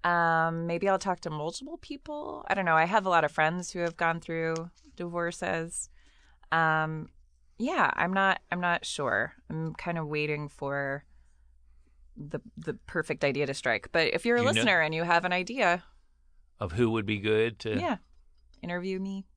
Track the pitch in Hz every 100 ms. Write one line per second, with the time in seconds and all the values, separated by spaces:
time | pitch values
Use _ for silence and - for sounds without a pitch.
0 | 175 175 170 165 165 165 170 170 196 190
1 | 196 180 170 151 151 170 277 339 - 277
2 | - 294 302 - - 196 180 160 170 214
3 | 185 170 151 - 156 180 170 180 170 170
4 | 165 165 - 165 160 165 170 - 294 -
5 | 175 170 170 175 180 170 165 - - -
6 | - _ _ - - 165 160 156 156 156
7 | 156 - - _ _ - 247 349 170 -
8 | 175 190 196 - _ 175 175 170 - -
9 | 135 101 117 - _ 160 160 156 180 165
10 | 151 151 147 147 147 - 139 139 139 143
11 | - - - - - - - - - -
12 | - - 147 151 226 - 160 - - 170
13 | - 151 143 135 139 139 127 110 - 165
14 | 156 - 233 240 240 220 220 180 156 160
15 | 170 170 180 180 180 262 190 175 - -
16 | _ _ _ - _ _ 95 90 117 113
17 | 104 107 104 107 113 107 113 110 339 220
18 | - - - _ _ - 170 175 185 190
19 | 196 196 -